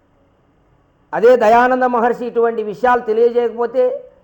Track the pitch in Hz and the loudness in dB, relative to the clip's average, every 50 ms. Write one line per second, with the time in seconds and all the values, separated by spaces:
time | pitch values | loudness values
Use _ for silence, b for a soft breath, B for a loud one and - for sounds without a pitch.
0 | _ _ _ _ _ _ _ _ _ _ _ _ _ _ _ _ _ _ _ _ | _ _ _ _ _ _ _ _ _ _ _ _ _ _ _ _ _ _ _ _
1 | _ _ 147 170 214 247 254 214 220 214 233 240 247 254 254 254 254 254 240 233 | _ _ -2 2 4 4 4 4 4 4 4 4 4 2 2 0 0 -2 0 0
2 | 240 240 226 - 247 233 - 233 233 233 226 220 208 208 185 - 254 247 247 240 | -2 -2 -2 -4 -8 -6 -2 -2 -2 -2 -2 -4 -6 -8 -6 -2 0 0 0 0
3 | - 214 214 226 240 240 233 240 240 220 214 240 233 233 254 254 254 254 571 - | -2 -2 0 2 0 2 2 0 -2 -2 -4 -6 -6 -4 -2 -2 -2 -2 -2 -6
4 | - - _ _ | -12 -16 _ _